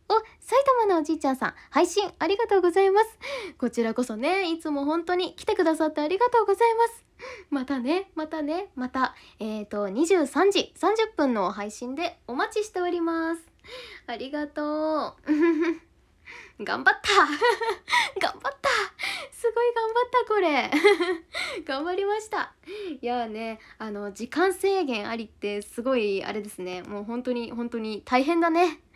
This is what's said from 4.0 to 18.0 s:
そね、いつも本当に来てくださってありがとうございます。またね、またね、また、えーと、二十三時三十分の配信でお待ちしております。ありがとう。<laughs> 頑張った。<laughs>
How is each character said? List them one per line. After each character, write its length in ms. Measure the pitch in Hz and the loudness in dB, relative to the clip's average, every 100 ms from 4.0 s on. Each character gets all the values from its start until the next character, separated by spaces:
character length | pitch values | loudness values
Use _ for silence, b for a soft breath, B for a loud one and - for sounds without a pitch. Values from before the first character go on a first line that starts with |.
| 247 | -4
そ 100 | 214 | -2
ね、 340 | 285 381 339 | -2 0 -2
い 100 | 330 | -4
つ 120 | 311 | -4
も 140 | 277 285 | -2 0
本 180 | 339 | -2
当 120 | 330 359 | 0 -2
に 200 | 359 - | -2 -4
来 80 | |
て 120 | - 392 | -2 2
く 100 | 330 | 2
だ 100 | 320 | 2
さ 120 | 311 | 0
っ 40 | |
て 80 | 311 | 0
あ 80 | 302 | -2
り 100 | 381 | 2
が 120 | 494 | 4
と 140 | 480 | 4
う 20 | 403 | 4
ご 100 | 392 | 4
ざ 100 | 466 | 4
い 20 | 453 | 4
ま 120 | 466 | 2
す。 180 | - _ - 508 466 - | -2 _ -18 -16 -16 -6
ま 160 | 285 254 | -4 -2
た 140 | 269 | -2
ね、 300 | 247 359 381 320 | 0 -2 -2 -8
ま 120 | 311 | -6
た 140 | 320 | -4
ね、 280 | 294 349 403 262 | -4 -4 -6 -8
ま 120 | 254 | -6
た、 280 | 262 254 B B - | -2 -4 B B -10
え 220 | 214 214 | -8 -6
ー 20 | 208 | -6
と、 240 | 208 202 | -4 -2
二 160 | 214 330 | 0 4
十 200 | 370 269 | 4 4
三 260 | 285 392 | 4 4
時 200 | - - - | 4 -2 -2
三 180 | 370 440 | 0 2
十 120 | 440 330 | 0 0
分 160 | 277 | 0
の 180 | 220 185 | 2 -2
配 200 | 202 208 | -4 -8
信 240 | - 247 277 | -8 -8 -6
で 240 | 339 - - | -6 -8 -8
お 80 | 262 | -4
待 260 | 440 427 | -2 -2
ち 40 | 415 | -4
し 40 | |
て 120 | 359 | -2
お 40 | 349 | -2
り 160 | 349 | 0
ま 340 | 330 330 330 330 | 0 0 -2 -4
す。 60 | - _ B 508 466 B - | -10 _ B -18 -16 B -12
あ 80 | 226 | -10
り 160 | 262 | -8
が 160 | 294 294 | -6 -6
と 140 | 302 | -4
う。 1200 | 302 302 311 302 220 - - 302 339 311 339 320 | -4 -2 0 -2 -4 -6 -2 2 2 2 0 -4
<laughs> 800 | - _ _ _ - - - - | -12 _ _ _ -20 -20 -20 -12
頑 200 | 208 - | -6 2
張 80 | 320 | 2
っ 80 | 403 | 2
た。 80 | - | 4
<laughs> 1080 | 392 302 294 480 427 453 381 - 960 | 4 4 4 2 2 -2 -4 -2 0